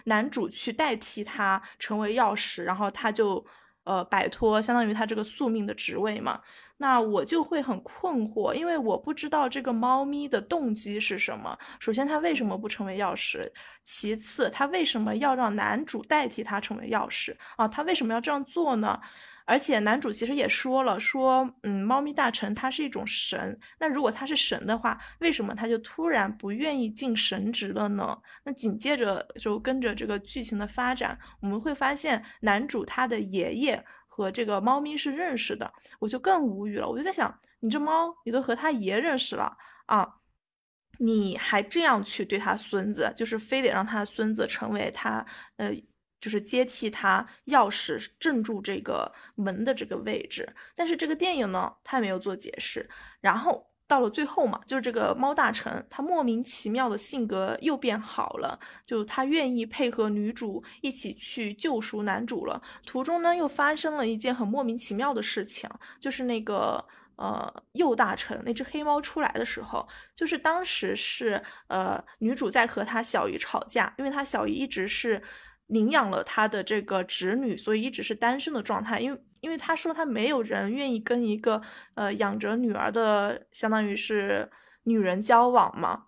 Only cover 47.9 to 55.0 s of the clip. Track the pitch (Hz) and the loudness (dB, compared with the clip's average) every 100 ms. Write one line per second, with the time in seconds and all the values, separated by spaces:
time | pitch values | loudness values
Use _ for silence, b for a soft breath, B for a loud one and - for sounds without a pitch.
47.9 | 127 - - 330 254 220 208 196 190 - | -4 -6 -2 0 2 0 -4 -4 -6 -2
48.9 | 67 - b b - 196 190 240 269 - | -2 -2 b b -4 -2 0 0 0 -2
49.9 | - 214 214 - - - B B - 339 | -6 -4 -4 -6 -10 -10 B B -4 0
50.9 | 339 311 311 359 320 202 185 - - - | 0 0 0 0 2 0 0 -2 -6 -4
51.9 | 269 202 185 202 185 - - - - - | 0 0 -2 -4 -6 -8 -8 -6 -8 -10
52.9 | B B B 196 208 330 - _ _ - | B B B 2 4 2 0 _ _ 2
53.9 | 277 226 233 294 - 254 - - 262 240 | 4 4 0 0 2 2 0 -2 -2 0
54.9 | 226 | 0